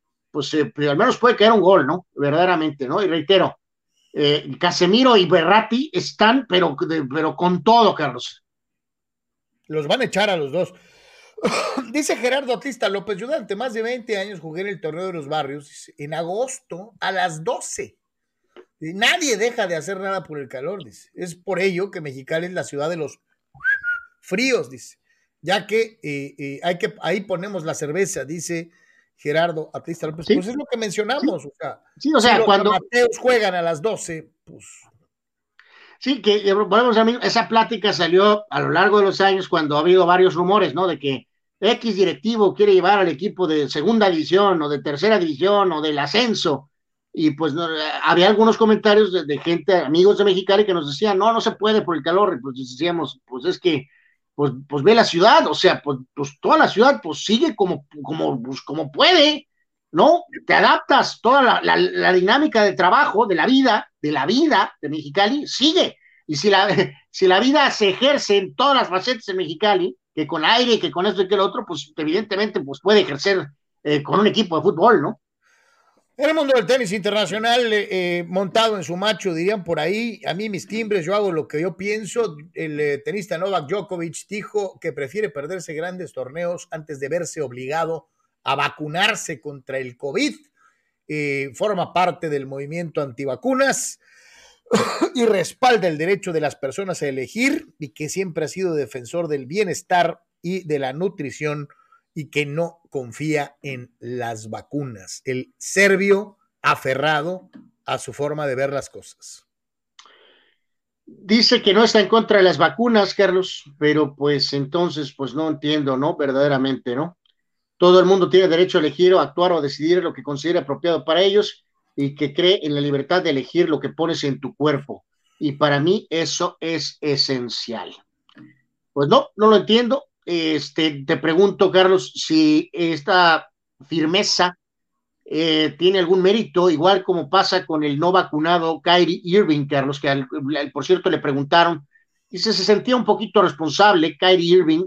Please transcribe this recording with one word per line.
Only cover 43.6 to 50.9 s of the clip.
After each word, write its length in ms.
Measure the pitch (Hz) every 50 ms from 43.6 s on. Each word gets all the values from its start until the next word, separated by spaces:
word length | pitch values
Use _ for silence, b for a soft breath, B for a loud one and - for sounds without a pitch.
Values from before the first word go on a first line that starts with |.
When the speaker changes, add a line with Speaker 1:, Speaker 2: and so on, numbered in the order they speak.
| 143 131
Speaker 1:
segunda 400 | - 156 147 202 226 220 208 190
división 500 | 175 156 151 143 170 196 202 196 185 165 147
o 40 | 143
de 140 | 147 139
tercera 380 | 151 156 143 143 175 214 220 202
división 520 | 175 160 143 135 170 190 208 202 196 185
o 80 | 160 151
del 200 | 151 156 147 147
ascenso, 720 | 143 143 - 214 254 233 202 - - 170 143 - - _ _ _ _ _ _ _ _ _ -
y 180 | - 160 151
pues, 220 | 143 143 160 156 135
no, 140 | 165 170 165 160 156 156 151 147 139 -
había 240 | 156 165 175 180 202
algunos 300 | 214 196 220 220 214 -
comentarios 540 | 220 214 214 202 214 214 208 208 214 190 175
de, 120 | 180 151
de 120 | 143 147 139
gente, 380 | - 165 170 165 - - 190
amigos 420 | 175 147 131 156 170 185 208 196 196
de 60 | 202
Mexicali, 420 | 202 185 190 190 196 196 202 214
que 80 | 196 180
nos 160 | 170 147
decían, 300 | 143